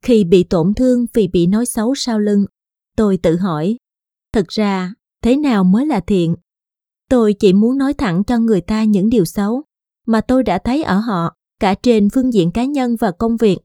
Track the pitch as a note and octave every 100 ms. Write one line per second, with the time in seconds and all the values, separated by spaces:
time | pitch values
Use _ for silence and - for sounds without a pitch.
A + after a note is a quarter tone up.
0 | - A#3 F3 F#3 F3+ F#3 E3 G#3 B3+ B3
1 | A#3+ - F#3+ F3+ E3+ G#3 A#3+ - A3 C#4
2 | - A3 G#3 G3+ G3 _ _ _ _ -
3 | G#3+ F#3+ F3 E3+ G3 D3+ E3+ A#3 _ _
4 | _ _ _ A3+ F3 - G#3 F#3+ F3+ G#3
5 | _ _ A#3 C4+ D4 A3 F#3 G3+ D4+ A#3
6 | - G3+ E3+ E3+ _ _ _ _ _ _
7 | _ B3+ A3 G#3 G#3 F#3+ A3 C4+ C4+ C#4+
8 | A#3 E3 G#3 A#3+ A3+ G3+ E3+ A3 A3 G#3
9 | G3+ A#3+ E3 - G3+ A#3+ D4+ _ _ _
10 | - A3 - C4 A#3+ - A#3 C4+ D#4+ F#3
11 | A3+ F#3+ E3 _ _ _ F#3+ F#3+ B3 A3+
12 | G3+ C4 C4 A#3 E3+ A3+ B3+ D4 B3+ A#3
13 | A3+ E3+ A3+ A#3 A3+ E3+